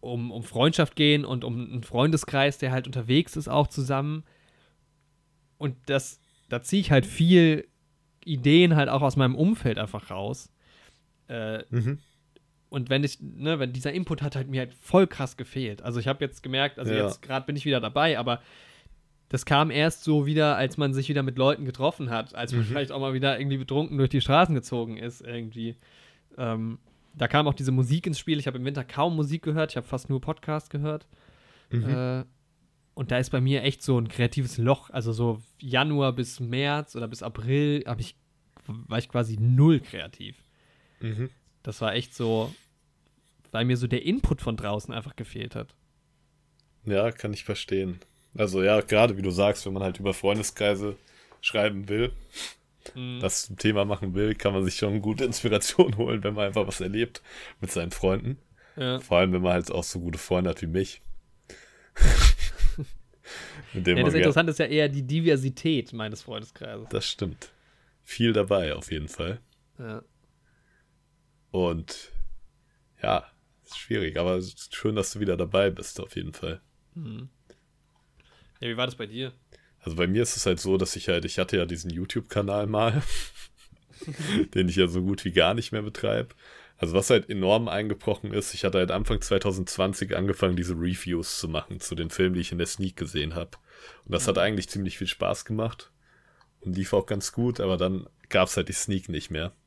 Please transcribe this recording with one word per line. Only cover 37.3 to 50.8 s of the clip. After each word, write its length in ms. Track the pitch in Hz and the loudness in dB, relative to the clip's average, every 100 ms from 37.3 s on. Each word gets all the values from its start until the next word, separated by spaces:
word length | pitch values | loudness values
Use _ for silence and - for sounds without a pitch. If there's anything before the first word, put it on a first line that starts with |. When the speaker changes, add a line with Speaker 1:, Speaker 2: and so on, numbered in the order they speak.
| 110 113 139 147 147 - | -8 0 2 2 0 -2
Speaker 1:
hab 120 | 120 | -6
ich, 140 | 113 - _ _ _ _ - | -6 -10 _ _ _ _ -14
war 320 | 113 117 110 | -14 -4 -4
ich 100 | - | -2
quasi 280 | 123 113 107 | -2 -2 2
null 400 | 117 127 151 151 | 4 8 8 6
kreativ. 600 | - 95 73 - 98 - _ _ _ _ _ _ | 2 -12 -12 -14 -16 -16 _ _ _ _ _ _
Speaker 2:
Mhm. 300 | 117 107 131 _ _ _ | -8 -6 -8 _ _ _
Speaker 1:
Das 160 | - 104 | -14 -6
war 140 | 110 | -4
echt 200 | 104 120 | -4 -6
so, 400 | - 117 113 113 170 _ _ _ _ _ _ _ _ _ | -4 0 0 -2 -8 _ _ _ _ _ _ _ _ _
weil 140 | 113 | -2
mir 120 | 120 127 | 0 0
so 100 | 123 | 0
der 160 | 123 | -2
Input 360 | 151 240 - 143 | 0 0 0 0
von 140 | - 110 | -2 -4
draußen 380 | 104 104 - | -4 -6 -6
einfach 220 | 113 123 - | -10 -12 -14
gefehlt 400 | 110 123 113 113 | -14 -10 -10 -10
hat. 180 | - _ _ _ _ _ _ _ _ _ _ _ | -14 _ _ _ _ _ _ _ _ _ _ _
Speaker 2:
Ja, 260 | 107 98 113 | -2 0 0
kann 220 | - 107 | -2 -6
ich 100 | 104 | -8
verstehen. 540 | - 101 - 95 95 90 - _ _ - | -6 -6 -2 -2 -2 -6 -14 _ _ -2
Also 260 | 107 95 | 0 2
ja, 180 | 95 107 | 4 4
gerade 360 | 95 107 117 98 | 4 6 4 4
wie 60 | |
du 80 | 95 | -2
sagst, 360 | 90 101 104 98 | 2 2 2 -4
wenn 60 | |
man 100 | 95 | -4
halt 160 | 95 87 | -4 -4
über 160 | 98 | -4
Freundeskreise 840 | 95 98 104 101 - 104 98 | 0 0 0 -2 -2 0 0